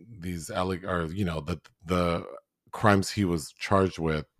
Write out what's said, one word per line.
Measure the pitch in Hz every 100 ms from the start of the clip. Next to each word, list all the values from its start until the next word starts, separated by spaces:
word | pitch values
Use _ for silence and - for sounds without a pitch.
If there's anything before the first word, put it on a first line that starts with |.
| 98 110
these | 87 87 76
alleg-, | 104 92 90
or, | 95 90 80
you | 92
know, | 92 80
the, | 73 82 - _ 85
the | 90 87 85 - - _ _ _
crimes | - 110 98 92
he | 107
was | 95 85 69
charged | - - 98 95 -
with | 80 78 -